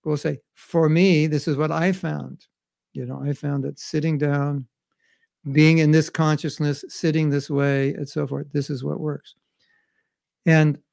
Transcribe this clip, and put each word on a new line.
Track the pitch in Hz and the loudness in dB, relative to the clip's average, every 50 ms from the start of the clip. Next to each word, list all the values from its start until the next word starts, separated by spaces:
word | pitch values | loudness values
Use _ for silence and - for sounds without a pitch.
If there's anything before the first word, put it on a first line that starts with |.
| - | -6
will | 156 147 143 | -4 -4 -2
say, | - 151 143 - - _ _ | -2 -4 -6 -6 -10 _ _
"For | - - - - 165 160 151 | -20 -12 -4 0 2 2 4
me, | 156 170 185 196 175 151 151 160 | 4 4 4 4 4 4 2 2
this | 151 143 - 170 | 0 -2 -2 -2
is | 143 135 | -2 -2
what | 156 156 | -2 -2
I | 151 160 165 190 185 | -2 0 0 0 -2
found. | 185 - 156 151 143 131 131 139 - _ _ _ _ _ _ _ _ _ _ - | -2 -4 -6 -6 -6 -8 -10 -14 -18 _ _ _ _ _ _ _ _ _ _ -12
You | 139 123 | -10 -10
know, | 123 135 135 135 | -8 -8 -6 -4
I | 147 139 | -4 -4
found | - - 143 143 139 131 | -4 -4 -4 -4 -4 -4
that | 139 139 - | -6 -8 -10
sitting | - - - 151 147 165 156 139 | -10 -6 -4 -2 0 0 0 0
down, | 147 143 143 143 143 147 143 139 127 - _ _ _ _ _ _ _ _ _ _ _ _ _ _ - 143 | 0 0 0 0 0 -2 -4 -4 -8 -10 _ _ _ _ _ _ _ _ _ _ _ _ _ _ -10 0
being | 131 151 156 160 165 165 | 4 4 6 6 6 6
in | 156 151 | 6 6
this | 156 160 156 - | 6 4 4 2
consciousness, | - - 160 151 151 147 - 147 - - 151 147 135 - - - | 0 0 0 2 0 0 -2 -6 -4 -2 -2 -2 -2 -4 -8 -12
sitting | - - - 160 151 160 156 147 | -8 -4 -2 0 0 2 0 0
this | 143 143 143 - | 0 -2 -2 -2
way, | 147 139 139 143 139 139 135 139 - | -2 0 0 0 2 0 0 -2 -2
and | - 139 - | -4 -8 -8
so | - 151 147 127 | -6 -6 -6 -4
forth, | 139 139 147 143 143 | -6 -8 -8 -6 -4
this | 147 139 - | -4 -4 -4
is | 147 123 131 | -6 -6 -6
what | 147 147 - | -6 -6 -4
works." | 151 151 143 147 - - - _ _ _ _ _ _ _ _ _ _ _ _ _ _ _ _ _ _ _ _ _ _ | -4 -6 -6 -8 -12 -18 -20 _ _ _ _ _ _ _ _ _ _ _ _ _ _ _ _ _ _ _ _ _ _
And, | 170 160 156 156 151 143 - _ _ | 4 4 6 4 4 2 -2 _ _